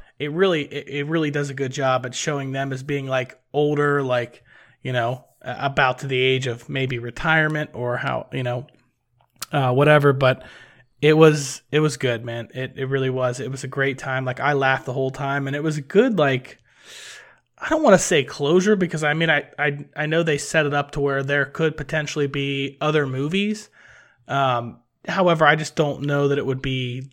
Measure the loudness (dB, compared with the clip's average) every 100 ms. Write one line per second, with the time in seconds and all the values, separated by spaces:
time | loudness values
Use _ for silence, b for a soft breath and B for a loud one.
0 | b _ -6 0 2 2 -2 -10 -8 -6
1 | -2 0 0 -2 -4 -4 -6 0 0 0
2 | -2 -6 -4 -4 -4 -6 -4 -6 -4 -6
3 | -2 -4 -4 -12 _ 0 2 2 2 0
4 | 0 -2 -2 -12 b b b b -4 -2
5 | -2 -4 _ _ -12 -6 -2 2 2 0
6 | -4 0 2 2 -2 -6 -8 -4 -4 -4
7 | -8 -6 0 2 2 -2 -6 -6 -4 -2
8 | -2 -4 -6 -6 -4 -4 -8 _ _ _
9 | _ _ _ _ -4 0 2 4 6 8
10 | 6 4 2 0 B B B B B _
11 | 4 8 8 6 -4 -12 _ 0 0 0
12 | -2 -2 -6 -10 -10 -10 -10 -8 -4 -2
13 | -2 0 -2 -2 -8 -8 -8 -2 -2 -2
14 | -6 -4 -4 -2 0 2 2 0 -2 -4
15 | -4 -4 -4 -2 -4 -4 -4 -4 0 2
16 | 4 4 2 2 -4 -20 B B B B
17 | B B B B _ _ -2 2 6 6
18 | 6 0 0 -4 2 4 4 2 0 -2
19 | -2 0 2 0 -2 -4 -4 -4 -10 -6
20 | 0 0 0 -2 0 0 2 0 -2 -2
21 | 0 0 0 0 -2 0 -2 -2 -6 -4
22 | -4 -2 -2 -2 -4 -4 -6 -4 0 0
23 | 0 -2 -2 -2 -2 -4 -10 b b b
24 | b b -6 0 0 0 -4 -14 _ _
25 | -6 0 2 6 4 4 -2 0 0 0
26 | -2 0 2 0 -2 -4 -4 -4 -6 -8
27 | -12